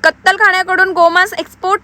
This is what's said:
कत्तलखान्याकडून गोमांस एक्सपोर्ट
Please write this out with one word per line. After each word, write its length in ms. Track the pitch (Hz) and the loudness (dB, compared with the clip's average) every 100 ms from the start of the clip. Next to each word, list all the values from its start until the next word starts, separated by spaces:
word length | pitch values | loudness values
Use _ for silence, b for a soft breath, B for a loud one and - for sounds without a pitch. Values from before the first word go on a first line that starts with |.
कत्तलखान्याकडून 880 | 320 320 - 392 427 370 359 370 381 | 0 -2 -4 0 0 0 -2 0 0
गोमांस 420 | 349 339 349 381 | 2 2 2 -2
एक्सपोर्ट 480 | 427 330 - 370 403 | -4 -12 -8 -4 -4